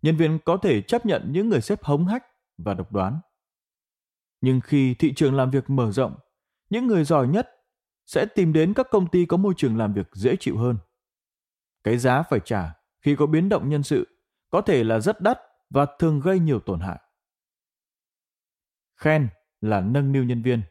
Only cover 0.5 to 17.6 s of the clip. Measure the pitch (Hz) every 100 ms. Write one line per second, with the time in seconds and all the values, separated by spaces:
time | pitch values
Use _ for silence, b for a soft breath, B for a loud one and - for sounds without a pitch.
0.5 | 185 190 113 95 240 220 160 - 151 220
1.5 | 170 - 151 - 143 175 226 _ _ _
2.5 | _ 87 95 92 101 95 143 - _ _
3.5 | _ _ _ _ _ _ _ _ _ 131
4.5 | 131 - 147 131 123 156 135 147 135 131
5.5 | 135 - 139 117 101 131 65 _ _ _
6.5 | _ _ 208 254 202 147 160 127 180 254
7.5 | _ _ _ _ _ _ - 214 - 175
8.5 | 156 160 214 254 214 180 180 170 175 202
9.5 | 180 139 113 107 101 92 98 113 190 -
10.5 | 110 120 113 - _ _ _ _ _ _
11.5 | _ _ _ - 120 127 127 160 123 -
12.5 | 107 82 82 _ _ - 143 151 160 190
13.5 | 202 123 147 139 135 - _ _ _ _
14.5 | 165 - 151 113 113 113 220 190 254 -
15.5 | _ _ 135 143 - 165 147 147 190 160
16.5 | 123 - 90 92 80 _ _ _ _ _
17.5 | _